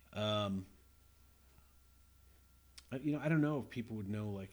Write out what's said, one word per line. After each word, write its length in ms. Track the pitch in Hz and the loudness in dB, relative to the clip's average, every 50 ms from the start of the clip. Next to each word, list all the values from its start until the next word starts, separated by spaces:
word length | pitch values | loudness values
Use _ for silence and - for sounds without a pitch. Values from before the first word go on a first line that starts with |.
| - - - | -20 -10 -4
Um, 540 | - 107 107 107 104 104 101 98 95 92 - - - - - - - - - - - - - - - - - - - - - - - - - - - - - - - - - - - - - - - - - - - - - - | -2 0 2 2 2 2 0 0 -2 -4 -6 -12 -20 -20 -20 -20 -20 -20 -20 -20 -20 -20 -20 -20 -20 -20 -20 -20 -20 -20 -20 -20 -20 -20 -20 -20 -20 -20 -20 -20 -20 -20 -20 -20 -20 -20 -20 -20 -20 -20 -20 -20 -20 -12 -8 -8
uh, 60 | 131 135 | -4 0
you 100 | 151 147 | 0 0
know, 80 | 147 127 | 0 2
I 40 | 156 | 4
don't 100 | 165 156 | 4 6
know 180 | 147 147 151 139 | 6 4 4 0
if 120 | 110 - | -2 -4
people 260 | - 123 113 - 113 | -6 -6 -6 -4 -6
would 120 | 107 104 98 | -6 -4 -4
know, 180 | 104 107 107 104 | -4 -2 -2 -4
like, 220 | 101 98 95 92 | -4 -6 -6 -8